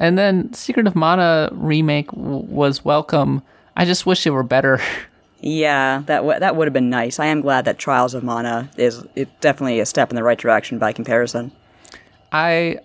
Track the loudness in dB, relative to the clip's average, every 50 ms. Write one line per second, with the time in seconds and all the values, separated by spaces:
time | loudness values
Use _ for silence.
0 | 0 2 4 4 2 2 2 0 -2 -4 -8 -10 -8 -2 0 2 2 2 2 2
1 | 2 2 4 4 4 4 2 2 0 -2 -4 -4 -2 0 2 2 2 2 0 0
2 | -2 -6 -10 -10 -8 -6 -6 -6 -6 -6 -2 0 2 2 0 0 0 0 0 0
3 | 0 0 0 0 2 2 -2 -4 -6 _ _ _ _ _ -2 0 0 0 0 0
4 | 2 0 0 2 2 0 0 0 0 2 2 2 4 4 2 2 0 -6 -8 -10
5 | -12 -16 _ _ _ _ _ _ -6 -4 -2 0 0 2 2 2 2 0 0 -2
6 | -2 -2 -2 0 2 0 0 2 0 0 2 2 0 0 2 0 0 2 0 -2
7 | -2 -2 -4 -2 -2 0 0 0 0 0 0 0 0 -2 -4 -2 -2 0 2 2
8 | 2 0 -2 -6 -6 -4 -4 -4 -4 -4 -4 -4 -6 -8 -4 0 0 0 0 -4
9 | -16 -12 -8 -8 -8 -8 _ 0 0 0 0 2 -2 -2 0 -2 -2 0 0 0
10 | 0 0 0 0 2 2 2 2 2 2 2 2 0 -4 -4 -2 -2 -2 -2 -4
11 | -4 0 0 0 0 0 -4 -6 -8 -8 -14 _ _ _ _ _ -20 -20 -20 -20
12 | _ _ _ _ _ -4 -2 0 0 2 2 0 0 -2 -4 -6